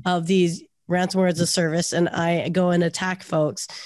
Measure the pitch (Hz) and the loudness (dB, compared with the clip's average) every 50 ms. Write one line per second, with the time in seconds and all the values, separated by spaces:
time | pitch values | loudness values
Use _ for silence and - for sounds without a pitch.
0 | - 185 180 175 165 165 190 185 180 170 165 208 - - _ _ _ - 175 180 | -2 -2 -2 0 0 2 2 4 4 2 0 -4 -10 -18 _ _ _ -2 0 0
1 | 185 185 190 185 185 180 170 165 175 - - 190 170 160 156 170 170 - - 160 | 0 0 2 2 2 2 2 0 0 0 0 0 0 0 0 -2 -2 0 0 0
2 | 175 - - - 165 170 170 165 120 175 170 185 180 180 175 175 170 170 170 - | 0 0 0 0 0 0 0 0 -2 -2 0 2 2 2 4 2 2 0 -2 -2
3 | 190 185 185 185 - - 180 156 151 151 - - - - - - - | -4 -4 -6 -6 -6 -2 0 0 0 0 -2 -6 -10 -12 -14 -16 -16